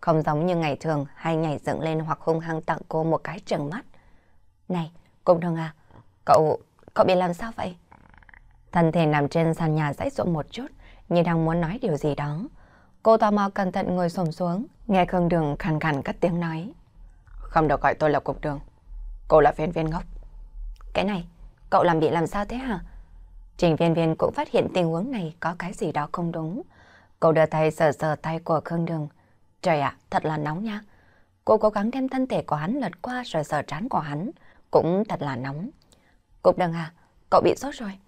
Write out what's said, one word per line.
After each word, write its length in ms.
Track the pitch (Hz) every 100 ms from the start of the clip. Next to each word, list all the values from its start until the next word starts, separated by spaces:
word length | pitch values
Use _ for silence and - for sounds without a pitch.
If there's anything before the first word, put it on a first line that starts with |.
không 220 | - 156
giống 240 | 156 151 175
như 100 | 175
ngày 200 | 160 135
thường 300 | 160 151 143
hay 220 | - 165 165
nhảy 220 | 160 143
dựng 220 | - 107
lên 180 | 156 160
hoặc 200 | 160 156
hung 200 | - 160
hăng 220 | 165 160
tặng 160 | - 156 -
cô 160 | 160
một 160 | 165 156
cái 160 | - 170
trừng 300 | - 226 143
mắt. 140 | 190 - - - - _ - _ _ _
"Này, 240 | 180 160 - - _
Cục 160 | - 175
Đường 160 | 175 165
à, 180 | 160 - _ - - _
cậu, 340 | - 147 156 131 - _ -
cậu 120 | - 185
bị 80 |
làm 200 | 185 180
sao 180 | 175 226 -
vậy?" 200 | 185 175 _ - - - - - - - _
Thân 200 | 175 165
thể 140 | 170 160
nằm 220 | 151 143
trên 260 | 165 165
sàn 200 | 160 165
nhà 180 | 156 151
giãy 180 | - -
giụa 140 | -
một 220 | 202 160 143
chút, 160 | - 277 - - - -
như 140 | 170
đang 220 | 170 165
muốn 160 | 160 165
nói 180 | 165 214
điều 140 | 233 147
gì 180 | 151
đó. 260 | 143 147 151 254 - - _ _ _
Cô 140 | - 220
tò 140 | 220
mò 180 | 208 196
cẩn 240 | 202 196
thận 240 | 196 185 180
ngồi 140 | 175
xổm 220 | 175 170
xuống, 340 | - 180 175 277 _ -
nghe 200 | 190 180
Khương 220 | 185 170
Đường 280 | 170 151 143
khàn 220 | 196 156
khàn 220 | 160 143
cất 140 | - -
tiếng 200 | 170 170
nói. 320 | 170 160 185 311 - - - - -
"Không 420 | - - - 156
được 120 | 139
gọi 140 | 143
tôi 160 | - 156
là 100 | 143
Cục 200 | - 139
Đường, 200 | 151 143 - _ - - - - -
cô 120 | 156
là 120 | 147
Viên 200 | - 156
Viên 180 | 170 160
ngốc." 120 | 165 196 - - - - - - - -
"Cái 100 | -
này, 240 | 90 135 170 - - - -
cậu 120 | 196
làm 180 | 175 165
bị 100 | 156
làm 160 | 156 160
sao 180 | 208
thế 120 | 202 233
hả?" 240 | 262 190 - - - - - - - -
Trình 200 | 175 156
Viên 180 | 170
Viên 220 | 160 165 156
cũng 160 | -
phát 180 | - 302
hiện 180 | 220 226
tình 120 | - 170
huống 240 | 165 220
này 260 | 254 165 156
có 140 | 165 175
cái 140 | 175
gì 200 | - 175
đó 160 | 151 147
không 200 | - 170
đúng. 300 | 165 160 202 370 _ - - _ _
Cô 120 | 165
đưa 140 | 160 156
tay 240 | 160 156
sờ 220 | 156 160
sờ 240 | 143 156 156
tay 220 | 156 160
của 220 | 170 160
Khương 200 | - 170
Đường. 240 | 165 160 151 _ _ _ _ _
"Trời 180 | 185 156
ạ, 160 | 135 - _
thật 140 | 185
là 120 | 156 156
nóng 280 | 151 160
nha." 160 | 220 208 214 - _ _ _ _
Cô 140 | - 214
cố 100 | 214
gắng 220 | 208 208
đem 180 | 262 262
thân 180 | 269 262
thể 160 | 196
của 140 | 151 151
hắn 160 | 156
lật 300 | 269 226 -
qua 200 | - 254 247
rồi 180 | 165
sờ 180 | 151 151
trán 260 | 139 147 220
của 100 | -
hắn. 320 | 156 147 202 - - _ _
"Cũng 320 | 160 151 185 214
thật 140 | 185
là 140 | 147 127
nóng." 340 | 135 139 208 - _ _ _ _ _ _
"Cục 160 | - 180
Đường 140 | 180
à, 200 | 165 160 _ _ _ _
cậu 100 | -
bị 100 | - -
sốt 180 | 269
rồi." 180 | 294 214 196